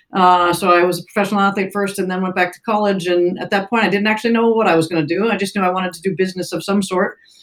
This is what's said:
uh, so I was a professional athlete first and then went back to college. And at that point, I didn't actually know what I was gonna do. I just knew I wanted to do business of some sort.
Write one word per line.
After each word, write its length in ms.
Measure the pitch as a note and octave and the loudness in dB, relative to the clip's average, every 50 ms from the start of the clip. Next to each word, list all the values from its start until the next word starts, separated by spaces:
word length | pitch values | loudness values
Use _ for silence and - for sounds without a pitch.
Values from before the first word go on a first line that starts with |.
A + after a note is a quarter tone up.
| _ _ - | _ _ -2
uh, 380 | G3 F3+ F3+ F3+ F3 F3 F3 | 2 4 4 6 4 4 2
so 200 | F3 E3+ G3+ F#3 | 0 0 2 4
I 120 | F3 F3 F3 | 4 4 4
was 160 | F3+ F3 E3+ | 2 0 -2
a 40 | - | -8
professional 380 | - - G#3+ G3+ G3 G#3 G3+ | -6 -2 -2 -2 0 0 2
athlete 300 | G3 G3 G3 G#3+ F#3+ F#3 | 2 2 0 0 -4 -4
first 280 | - G3+ G3+ F#3+ - - | -2 -4 -4 -4 -4 -4
and 100 | F#3 F#3 | -4 -4
then 140 | F#3 F#3 F#3+ | -2 -4 -4
went 120 | F#3 F#3 | -4 0
back 160 | F#3+ F3+ F3+ - | -2 -2 -2 -4
to 80 | - | -8
college. 440 | _ - G#3+ G#3 G#3 G3+ G3 F#3 E3+ | _ -2 -2 0 2 0 0 0 0
And 340 | F3+ F3+ F3 F3 F3 - - | 0 2 2 2 0 -2 -4
at 120 | G#3+ - | -4 -2
that 180 | G#3+ G3 F#3+ - | -2 -2 -2 0
point, 140 | A#3+ A#3 G#3+ | 0 0 2
I 40 | F#3 | 2
didn't 180 | F3+ G3+ G#3 G#3+ | 0 0 0 0
actually 260 | A3 G#3+ - A#3 A#3 | 0 0 0 0 2
know 160 | A3+ A#3 A#3 | 2 4 2
what 180 | A3+ A3+ G#3+ F#3+ | 2 2 2 4
I 80 | E3+ | 4
was 120 | E3 D#3+ E3 | 2 2 2
gonna 180 | F3 E3 D3+ | 0 -2 -2
do. 240 | C#3 E3 F3 G#3 A3+ | 0 -2 0 0 0
I 80 | G#3 F#3 | 0 -2
just 180 | G3+ F#3+ - | -4 -4 -2
knew 60 | G#3 | -2
I 80 | F#3+ F3+ | -2 0
wanted 240 | F3+ F#3 F#3 F3+ E3+ | 0 -2 -4 -6 -8
to 80 | - | -6
do 140 | - G3 F3+ | -4 -4 -2
business 360 | D3+ F#3+ F#3+ F#3 F#3 F3 - | -2 -2 -2 -2 -6 -8 -6
of 120 | F3 D#3+ - | -6 -8 -4
some 180 | - G3 G#3 | -2 0 0
sort. 380 | F#3+ F#3+ F#3+ F#3 G3+ - - - _ _ _ _ | 0 0 -2 -2 -2 -2 -4 -10 _ _ _ _